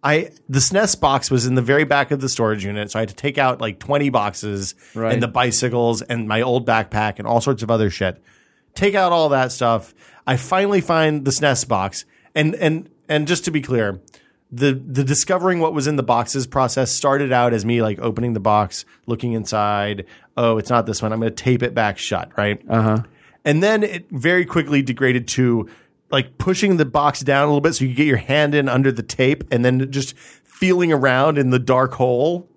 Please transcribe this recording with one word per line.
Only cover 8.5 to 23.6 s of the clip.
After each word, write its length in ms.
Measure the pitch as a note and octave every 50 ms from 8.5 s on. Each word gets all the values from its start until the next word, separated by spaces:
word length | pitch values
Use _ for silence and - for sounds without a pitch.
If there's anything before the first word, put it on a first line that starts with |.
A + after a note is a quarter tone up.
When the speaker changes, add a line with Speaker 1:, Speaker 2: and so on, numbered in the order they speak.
| _ _ _ _ _
Speaker 1:
Take 180 | - F#3+ G3+ G3
out 180 | G3+ F#3+ F3+
all 180 | E3+ E3+ D#3+ D3+
that 220 | C#3+ C3 C3 B2+
stuff. 440 | B2+ - B2+ A#2 A2+ G#2+ F#2+ - _ _ - - - - _
I 100 | - B2+
finally 420 | B2+ C3 - F#3 F#3 G3 G3+ G3+ F#3+
find 460 | - - E3+ D#3+ D#3 D#3 D3+ D3 C3+
the 60 | C3+
snes 340 | B2+ - D3 C#3+ C3 A#2+ -
box, 400 | - A#2 F#2+ F#2+ G2 - - - _ _ _ _ _ _
and, 180 | D#3 D3+ D#3 F#3+
and, 340 | - F#3+ D#3+ D#3 D#3+ - - _ _ _ -
and 180 | D#3 D3+ D3+
just 180 | C#3+ F3 E3+ -
to 60 | F3+
be 100 | D#3 D3+
clear, 380 | B2+ - B2+ A#2+ A2 G2+ G2 F#2 _ - - - _ _ _ _ _ _
the, 220 | C3 A#2+ C#3 C#3+ C3+
the 300 | C3+ C3 - C3+ C3 C#3
discovering 560 | C3 D3 - - - F#3 F#3 E3+ F#3 F3+ E3+
what 140 | D#3+ D#3+ D#3+
was 140 | D3+ C3
in 80 | D3 D3+
the 80 | C#3 B2+
boxes 420 | G#2+ A#2+ A#2 A#2+ - - C#3 B2+
process 460 | C3 - C#3 C3 B2 - C3+ C3 -
started 400 | - - - C#3+ C3+ C#3+ C#3+ C3
out 200 | B2+ B2 B2 B2
as 140 | A#2 A2 G2+
me, 160 | A2+ A#2+ A#2+
like, 160 | A2+ A2 G#2
opening 360 | - - A#2 G#2 G#2 A#2+ B2 A2+
the 60 | G#2+
box, 460 | F#2+ A2 G#2 G#2 G#2 F#2+ - - - _ _ _ _
looking 260 | - A#2+ A2+ - A#2+ A#2
inside. 720 | A2+ G#2 - - G#2+ G#2 G#2 G#2 G2+ G2+ G#2 G#2 G2+ F#2 - - - _ _ _
"Oh, 220 | - A#2+ A#2 A2+ A2
it's 100 | G#2 -
not 160 | B2 A#2+ -
this 160 | - G#2+ -
one. 120 | - G#2+ A2
I'm 60 | A2+
gonna 120 | A2+ A2+
tape 320 | - - - C3 B2+ A2+ A#2+
it 100 | A#2+ -
back 240 | A#2+ A2 G#2 G2
shut," 320 | - - - G#2+ F2 F2 - _
right? 240 | - G#2 G#2 G#2 - - -
Speaker 2:
Uh-huh. 300 | A2 A2+ A2 A2 G#2+ A2+ A2+ - _ _ _ _ _ _ _
Speaker 1:
And 200 | D3+ D3 D#3